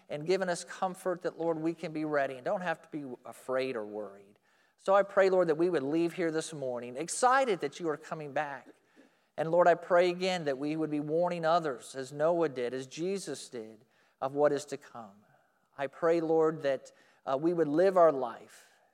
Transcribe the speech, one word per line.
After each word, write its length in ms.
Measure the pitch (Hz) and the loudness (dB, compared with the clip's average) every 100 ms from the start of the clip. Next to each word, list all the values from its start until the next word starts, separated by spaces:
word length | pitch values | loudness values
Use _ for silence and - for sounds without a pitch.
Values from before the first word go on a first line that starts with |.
| - | -12
and 180 | 147 156 | -8 -2
given 220 | 190 180 | 0 0
us 160 | 165 | -4
comfort 580 | - - 190 180 185 175 | -6 -6 -6 -4 -6 -4
that, 160 | 165 - | -6 -4
Lord, 220 | 165 160 | -4 -2
we 140 | 160 | -2
can 180 | 170 170 | -4 -8
be 120 | 156 | -6
ready 320 | 156 147 135 127 | -2 0 0 -4
and 80 | |
don't 180 | 135 202 | -4 -4
have 180 | 175 160 | -4 -6
to 80 | - | -8
be 140 | 156 139 123 120 | -12 -10 -12 -14
afraid 500 | - - 131 131 117 | -14 -2 -2 0 -4
or 80 | |
worried. 400 | 104 104 101 98 101 _ _ _ _ _ | -6 -8 -10 -14 -20 _ _ _ _ _
So 140 | - | 4
I 80 | 202 | 4
pray, 260 | 196 196 190 | 4 4 4
Lord, 200 | 185 170 | 4 2
that 80 | 156 | 2
we 120 | 180 | 2
would 140 | 160 | 2
leave 320 | 135 165 170 | 0 0 -2
here 160 | 165 165 | -2 -4
this 240 | 156 160 | -4 -6
morning 420 | 151 131 120 120 127 | -8 -6 -6 -8 -10
excited 640 | 165 - 247 262 262 175 | -8 2 4 4 2 -2
that 180 | 143 - | -4 -4
you 100 | 170 | -6
are 60 | 147 | -6
coming 360 | - 160 147 | -8 -12 -6
back. 340 | 139 147 131 - _ _ _ _ _ _ - | -6 -6 -10 -16 _ _ _ _ _ _ -6
And 140 | 156 | 0
Lord, 180 | 175 175 | 6 6
I 60 | |
pray 340 | 165 - 175 180 | 6 4 4 4
again 380 | 175 185 180 147 | 2 -2 -2 -2
that 100 | 131 | -2
we 200 | 147 160 | -2 -2
would 140 | 151 | -2
be 100 | 147 | -2
warning 440 | 147 160 175 175 | -2 0 0 0
others, 500 | 160 175 156 127 - 135 | 2 2 0 -6 -10 -12
as 140 | 131 | -10
Noah 380 | 147 160 175 156 | 0 2 2 0
did, 240 | 127 120 | -2 -4
as 140 | 131 135 | -6 -10
Jesus 600 | 151 180 196 175 131 - | -6 -4 -4 -6 -10 -10
did, 360 | 123 110 110 _ _ _ - | -12 -14 -18 _ _ _ -8
of 140 | 135 | -4
what 180 | 143 147 | 2 2
is 120 | 143 - | 2 -4
to 100 | 131 | -12
come. 280 | - 120 107 101 _ _ _ _ _ - | -14 -18 -18 -20 _ _ _ _ _ -8
I 120 | 135 | -8
pray, 320 | - 165 170 | 0 2 2
Lord, 420 | 160 160 160 160 | 2 4 2 0
that, 280 | 139 131 - _ _ _ - | -2 -4 -8 _ _ _ -4
uh, 100 | 135 | -2
we 160 | 165 | 0
would 160 | 170 147 | 2 2
live 280 | 156 190 185 | 4 4 6
our 140 | 165 | 6
life 540 | 139 120 110 - - _ _ _ | 4 -4 -8 -18 -20 _ _ _